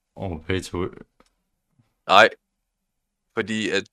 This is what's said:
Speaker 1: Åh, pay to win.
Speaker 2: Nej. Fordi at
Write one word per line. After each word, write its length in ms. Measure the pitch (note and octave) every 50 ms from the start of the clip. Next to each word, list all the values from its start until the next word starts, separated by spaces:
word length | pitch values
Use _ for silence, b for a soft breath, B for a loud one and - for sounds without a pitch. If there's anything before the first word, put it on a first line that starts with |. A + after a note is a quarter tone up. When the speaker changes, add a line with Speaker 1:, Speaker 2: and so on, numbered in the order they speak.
| _ _ -
Speaker 1:
Åh, 260 | - G2 F#2+ E2+ D#2 -
pay 180 | - F#2+ F#2 E2+
to 140 | - - F2
win. 80 | F2+ - - - - _ _ _ _ _ _ _ _ _ _ _ _ _ _ _ _ _ _ _ _ -
Speaker 2:
Nej. 220 | F#2 G2+ A2 A2 - - _ _ _ _ _ _ _ _ _ _ _ _ _ _ _ _ _ _ -
Fordi 360 | A#2 G#2 G2+ A2 A2 G#2+ E2
at 140 | F#2+ G2 - -